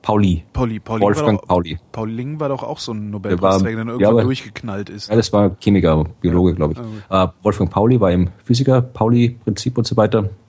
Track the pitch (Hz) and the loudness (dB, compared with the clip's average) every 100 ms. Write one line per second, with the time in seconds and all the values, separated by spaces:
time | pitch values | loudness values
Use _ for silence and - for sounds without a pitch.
0 | - 107 98 85 - - 123 110 - 113 | 0 2 2 0 -4 -6 -4 -6 -8 0
1 | 101 143 147 104 - 90 85 80 _ - | 2 2 0 -2 0 -2 -2 -10 _ -10
2 | 110 113 131 151 147 135 139 151 - 107 | -8 -8 -8 -6 -4 -4 -8 -10 -8 -8
3 | 104 104 101 90 95 98 98 113 113 123 | -8 -8 -4 0 2 2 0 -2 -6 0
4 | 104 117 120 131 107 - 117 98 104 104 | 4 4 2 -2 -8 -12 -10 -8 -10 -12
5 | - 110 110 104 101 95 - 98 85 78 | -2 0 2 2 2 0 2 4 4 2
6 | 78 - 87 87 90 85 76 80 117 107 | 0 -4 0 2 2 2 -2 -4 -10 -14
7 | 98 95 92 _ 104 98 90 95 110 127 | -4 -2 -2 _ -2 0 -2 2 2 4
8 | 95 90 90 - - 123 135 131 123 - | 2 2 0 -4 -2 0 4 2 0 -2
9 | 110 120 120 123 - 98 127 123 113 123 | 2 2 2 -2 -8 -4 -4 -4 -2 2
10 | 107 113 101 - | 2 2 -2 -8